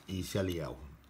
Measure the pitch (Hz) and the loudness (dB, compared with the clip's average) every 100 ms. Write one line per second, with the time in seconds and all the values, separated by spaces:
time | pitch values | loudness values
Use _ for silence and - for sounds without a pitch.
0 | - 92 90 101 92 85 69 - - - | -4 -2 2 2 4 2 -2 -6 -10 -14